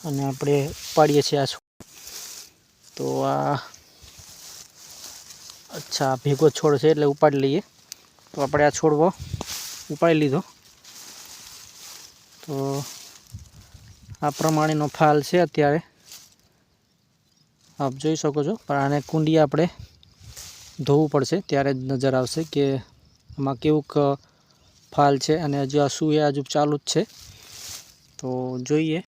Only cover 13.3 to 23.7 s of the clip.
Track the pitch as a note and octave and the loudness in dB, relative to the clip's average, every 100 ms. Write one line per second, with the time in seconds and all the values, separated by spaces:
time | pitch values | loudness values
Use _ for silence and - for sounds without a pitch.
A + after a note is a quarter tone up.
13.3 | - - - - - - - - - D3 | -20 -20 -20 -20 -20 -20 -20 -20 -6 -4
14.3 | - D#3 D#3 D#3 D#3 D3 - D3+ D3+ C#3 | 0 2 2 2 0 -2 2 4 4 2
15.3 | F3+ E3 - C#3+ D#3 - _ - - - | 0 2 2 2 2 -4 _ -20 -20 -20
16.3 | _ _ _ _ _ _ _ _ _ _ | _ _ _ _ _ _ _ _ _ _
17.3 | _ _ _ _ - C#3 C3+ D3+ D#3 D#3 | _ _ _ _ -6 -4 -2 -2 -2 -2
18.3 | D3 D3 A3 - C#3 C#3 C#3+ - D#3+ D#3 | -2 -2 -4 -4 0 0 0 -2 0 2
19.3 | D#3+ C#3+ D3 E3+ - - _ _ _ - | 4 4 2 0 -2 -20 _ _ _ -20
20.3 | - - - - - C3+ C#3+ D#3 D3 B2+ | -18 -20 -20 -18 -6 2 2 4 0 0
21.3 | F#3 - C#3 C#3 C3 C3 C3 C3 C3 B2 | -2 -2 0 0 -2 -4 -2 0 0 0
22.3 | D#3+ D#3 C#3+ C#3 C3+ - _ _ _ - | -4 -4 0 0 -2 -6 _ _ _ -16
23.3 | - C#3 B2+ D3+ | -6 -6 -2 0